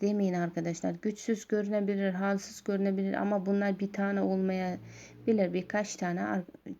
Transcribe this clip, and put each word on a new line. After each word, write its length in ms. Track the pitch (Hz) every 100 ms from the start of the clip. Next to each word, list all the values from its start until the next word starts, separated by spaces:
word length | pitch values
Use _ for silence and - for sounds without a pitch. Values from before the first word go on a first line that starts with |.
demeyin 340 | 202 208 196
arkadaşlar. 560 | 180 175 175 165 170 185
Güçsüz 580 | 170 214 208 - 214 -
görünebilir, 640 | 214 208 208 196 202 196
halsiz 520 | 185 196 196 - -
görünebilir 500 | - 196 196 190 196
ama 320 | 196 202 208 185
bunlar 320 | 202 202 196
bir 140 | 202
tane 280 | 202 196 196
olmayabilir. 1300 | 190 190 190 185 185 180 - - - - - 220 180
Birkaç 440 | 180 180 208 202 -
tane 260 | 180 175
ar-, 200 | 202 202 175 - -